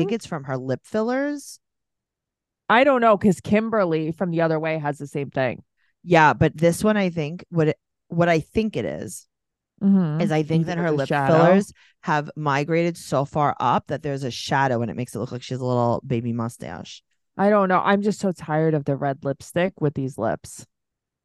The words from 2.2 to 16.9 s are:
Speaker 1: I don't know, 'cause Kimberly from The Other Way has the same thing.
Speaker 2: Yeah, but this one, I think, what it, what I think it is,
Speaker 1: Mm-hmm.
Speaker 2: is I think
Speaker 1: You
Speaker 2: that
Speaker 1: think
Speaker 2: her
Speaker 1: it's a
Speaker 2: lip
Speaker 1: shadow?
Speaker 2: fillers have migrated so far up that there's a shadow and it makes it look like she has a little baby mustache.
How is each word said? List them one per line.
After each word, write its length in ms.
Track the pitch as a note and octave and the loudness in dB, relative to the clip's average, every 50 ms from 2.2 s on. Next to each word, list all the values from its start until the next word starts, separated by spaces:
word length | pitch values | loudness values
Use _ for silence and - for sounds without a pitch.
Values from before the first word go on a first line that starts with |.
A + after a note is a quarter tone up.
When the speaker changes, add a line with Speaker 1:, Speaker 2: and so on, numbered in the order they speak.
| _ _ _ _ _ _ _ _ _ - | _ _ _ _ _ _ _ _ _ 2
Speaker 1:
I 160 | G#3 A#3+ C4+ | 4 4 6
don't 160 | D4 C4+ B3 | 4 4 4
know, 160 | A#3 A3+ G#3 F#3+ | 4 4 4 4
'cause 220 | - G#3 E3+ - | 4 2 2 2
Kimberly 720 | - - G#3 G#3 A3 A3+ A3+ A3 F#3+ E3+ D#3+ D#3 D#3 D#3 E3 | 0 0 0 0 0 0 0 0 0 0 0 -2 -2 -2 -4
from 180 | - G3 F3 | -4 -4 -2
The 120 | E3 E3 E3 | 0 0 0
Other 160 | D#3+ D#3+ D#3 | 2 0 0
Way 180 | D#3 D#3+ D#3+ D#3+ | -2 -2 -4 -4
has 200 | D3 D3 C#3+ - | -4 -4 -6 -6
the 80 | D3 C#3 | -8 -8
same 220 | - D3 C#3 - | -8 -8 -8 -6
thing. 340 | - C#3 C3 B2 - - - _ _ _ _ _ _ _ - | -2 -2 -2 -2 -2 -6 -12 _ _ _ _ _ _ _ 0
Speaker 2:
Yeah, 280 | F3 F3 D#3+ D#3 D3 A#2+ | 4 6 8 8 8 6
but 240 | B2+ E3 D#3 - | 4 2 0 2
this 280 | D3+ E3 E3+ E3+ - - | 2 2 2 2 2 2
one, 120 | G#3+ G#3+ | 2 2
I 140 | G#3 G3 F3+ | 2 0 -2
think, 340 | E3 E3+ D3+ D3 E3+ F3+ - - | -2 -4 -6 -6 -6 -10 -12 -6
what 180 | F3 E3+ D#3 D3+ | 0 0 2 2
it, 100 | - - _ _ _ _ _ | 0 -2 _ _ _ _ _
what 220 | - F3 E3 F3 F3 | -6 0 0 2 4
I 100 | E3+ D#3+ | 2 2
think 360 | D3+ _ - A3 A3 G#3+ - | 0 _ -2 -2 -2 -2 -2
it 80 | C#3 G#2+ | -4 -4
is, 420 | D2+ C#2+ D#2+ A2 - - - - _ _ _ _ _ _ _ _ _ _ - G3 | -4 -6 -6 -10 -12 -14 -16 -20 _ _ _ _ _ _ _ _ _ _ -2 2
Speaker 1:
Mm-hmm. 380 | G3 G3 F#3+ F3+ D#3 D3+ D#3+ | 2 4 4 2 0 0 -2
Speaker 2:
is 100 | E3+ D#3 D#3 | 0 0 0
I 100 | D#3 D3+ | 0 0
think 160 | D3 D#3+ E3 E3 | 0 0 0 0
Speaker 1:
You 20 | |
Speaker 2:
that 60 | E3+ F3 | 0 -2
Speaker 1:
think 40 | E3+ | -2
Speaker 2:
her 60 | F3 | 0
Speaker 1:
it's 60 | E3 D3+ | 0 0
a 40 | |
Speaker 2:
lip 120 | C#3 C3+ C#3 | 0 0 0
Speaker 1:
shadow? 260 | D#3 C#3+ C#3 C3+ E3 | 0 0 2 2 4
Speaker 2:
fillers 360 | D#3+ E3 F3 F#3+ G3 G#3 - - _ _ _ _ _ - | 6 6 6 6 4 2 -2 -8 _ _ _ _ _ -4
have 280 | - D#3 D3+ D3 D3+ - | -2 0 0 -2 -4 -8
migrated 600 | D3+ D3+ D3 C3+ C#3 D3 D3+ D#3+ E3 E3+ F3 E3+ | -6 -2 0 0 0 0 0 0 0 0 0 -4
so 280 | - - - D#3+ C3 C#3+ | -6 -6 -2 -2 -2 -2
far 320 | - - D#3+ D3 C#3 - - | -2 -2 0 0 0 0 0
up 280 | - A#2+ C3+ G#3 - - | 0 0 0 0 -2 -4
that 140 | D3+ B2+ - | -8 -6 -6
there's 200 | D3 C#3 C3+ C#3 | -6 -6 -6 -6
a 60 | B2 | -8
shadow 500 | A2+ - - - D3 C3+ C#3 C3 B2 A2+ A#2+ | -8 -8 -6 -2 0 2 2 2 0 0 -2
and 80 | A2 | -4
it 60 | D#2+ | -6
makes 180 | - B2 - - | -8 -8 -8 -6
it 40 | G#2+ | -8
look 120 | A2 - B2 | -8 -8 -8
like 100 | B2 - | -10 -10
she 120 | - C3 | -10 -8
has 60 | B2+ | -6
a 40 | C3 | -2
little 380 | B2+ B2 B2 A#2+ A#2+ A#2 - - | 0 0 2 2 2 0 -2 -2
baby 260 | C3+ B2+ A#2 A#2+ A#2+ A#2 | -4 -4 -4 -4 -4 -4
mustache. 680 | A#2+ A2+ A#2+ - - - B1+ F2 - - - | -4 -6 -8 -8 -12 -14 -14 -14 -14 -14 -16